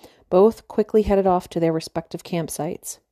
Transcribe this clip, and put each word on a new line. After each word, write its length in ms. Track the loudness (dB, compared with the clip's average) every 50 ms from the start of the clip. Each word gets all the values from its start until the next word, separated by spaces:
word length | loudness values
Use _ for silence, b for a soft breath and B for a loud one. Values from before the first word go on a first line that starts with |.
| b b b b b 0
Both 400 | 4 4 4 4 2 0 -10 -6
quickly 340 | -4 -4 -2 2 2 0
headed 240 | 2 2 2 2 2
off 220 | 2 2 0 -2 -4
to 100 | -4 -2
their 140 | 0 0
respective 500 | 0 -2 -4 -8 -8 -10 -8 -8 -12 -14
campsites. 760 | -10 -6 -6 -6 -4 -6 -6 -8 -8 -8 -8 -10 -12 -16 -18 -18 _ _